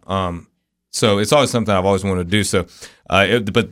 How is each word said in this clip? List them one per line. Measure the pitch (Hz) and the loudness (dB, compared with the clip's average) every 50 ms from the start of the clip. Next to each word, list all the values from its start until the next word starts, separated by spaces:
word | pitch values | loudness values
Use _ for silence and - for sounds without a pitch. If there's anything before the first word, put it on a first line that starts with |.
| _ - | _ -6
Um, | 92 95 92 87 87 82 - _ _ _ _ _ _ _ _ _ | -4 -4 -4 -4 -8 -10 -14 _ _ _ _ _ _ _ _ _
so | - - 123 110 101 101 | -6 -2 0 0 2 2
it's | 107 104 | 0 2
always | 147 147 131 - | 2 2 2 2
something | - 117 107 110 101 | 0 -2 0 0 0
I've | 92 92 | 2 2
always | 98 98 92 101 | 2 2 0 0
wanted | 98 95 90 90 | -2 -2 -2 -4
to | 87 | -2
do. | 98 104 98 | -2 -2 -2
So, | - - 95 85 - - - - - - _ _ - | 0 -2 -2 -4 -4 -10 -20 -20 -20 -20 _ _ -2
uh, | 87 98 98 92 | 2 2 2 4
it, | 113 123 95 101 - | 2 0 0 0 -2
but | 117 110 - | -2 -2 -2